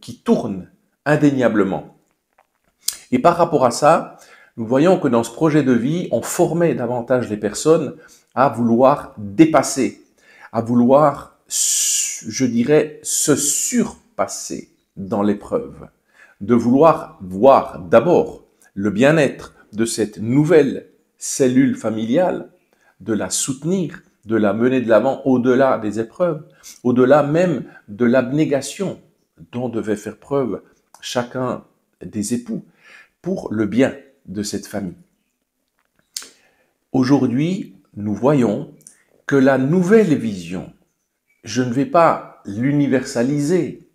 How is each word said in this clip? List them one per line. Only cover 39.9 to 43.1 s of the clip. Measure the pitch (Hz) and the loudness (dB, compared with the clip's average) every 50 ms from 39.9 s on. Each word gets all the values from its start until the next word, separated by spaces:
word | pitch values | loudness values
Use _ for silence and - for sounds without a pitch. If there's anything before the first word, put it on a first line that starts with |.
| 220 226 214 175 147 | 4 4 6 4 2
vision, | 117 113 113 101 90 85 82 90 90 64 - - _ _ _ _ _ _ _ _ _ _ _ _ _ - | 0 -2 -6 -8 -8 -10 -10 -10 -12 -12 -12 -18 _ _ _ _ _ _ _ _ _ _ _ _ _ -16
je | 110 104 123 | -8 -4 -2
ne | 127 127 117 | -2 -2 0
vais | 139 139 | -2 -2
pas | 127 - 170 170 156 113 - - - - - - | 0 2 2 4 4 2 0 -4 -14 -20 -20 -16
l'universaliser, | - 98 107 120 143 143 147 143 127 127 127 - - | -12 -6 -4 -2 0 2 2 2 2 0 -2 -2 -2